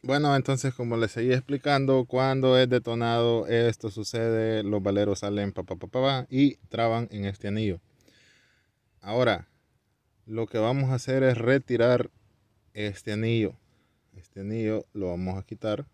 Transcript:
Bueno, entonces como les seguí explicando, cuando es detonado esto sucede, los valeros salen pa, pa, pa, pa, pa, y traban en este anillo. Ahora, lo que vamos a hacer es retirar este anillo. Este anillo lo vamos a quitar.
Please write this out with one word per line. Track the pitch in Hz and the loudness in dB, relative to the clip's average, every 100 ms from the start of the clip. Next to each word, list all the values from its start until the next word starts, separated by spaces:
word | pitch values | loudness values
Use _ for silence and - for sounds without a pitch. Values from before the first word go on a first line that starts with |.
Bueno, | 127 139 147 | -2 0 2
entonces | 139 131 135 135 | 2 2 -2 -2
como | - 120 117 | -4 -4 0
les | 113 | 0
seguí | - 120 | 0 0
explicando, | 127 127 139 147 139 135 131 123 | 0 0 -4 0 0 4 2 2
cuando | 127 131 135 131 127 | 0 0 2 4 6
es | 127 | 6
detonado | 123 117 117 117 117 117 117 80 | 2 0 -2 0 2 2 2 2
esto | 117 117 113 110 | 2 2 0 -8
sucede, | 101 104 117 113 113 110 110 | -8 -8 -4 0 0 0 -2
los | 101 104 | -2 -2
valeros | 98 101 101 98 | 0 0 2 0
salen | 101 104 101 | -2 -4 -4
pa, | - | -6
pa, | 92 90 | -10 -10
pa, | 92 | -8
pa, | 127 | -2
pa, | 135 135 127 | -2 -2 -4
y | 131 143 - - | 2 2 2 -10
traban | 113 117 113 117 | -2 0 0 -4
en | 104 | -6
este | 98 98 101 | -6 -6 -6
anillo. | 104 110 87 _ _ _ _ _ _ _ _ _ _ _ _ | -2 -2 -4 _ _ _ _ _ _ _ _ _ _ _ _
Ahora, | 98 113 123 92 - _ _ _ _ _ _ _ | -4 0 2 0 -4 _ _ _ _ _ _ _
lo | - 110 113 | -12 -8 -4
que | 113 | -2
vamos | 110 139 131 | 0 0 0
a | |
hacer | 131 131 135 | -2 -2 2
es | 131 117 | 2 2
retirar | 117 139 - 120 117 123 - _ _ _ _ _ _ | 2 2 2 2 4 4 0 _ _ _ _ _ _
este | 107 104 98 - | -8 -8 -8 -6
anillo. | 107 113 117 104 - _ _ _ _ _ | -4 0 0 0 -4 _ _ _ _ _
Este | 95 - - | -20 -20 -14
anillo | 98 110 110 110 - | -8 -4 -2 -4 -6
lo | 107 92 | -8 -6
vamos | 87 92 95 | -4 -6 -6
a | |
quitar. | - 110 110 104 143 | -10 -10 -6 -6 -8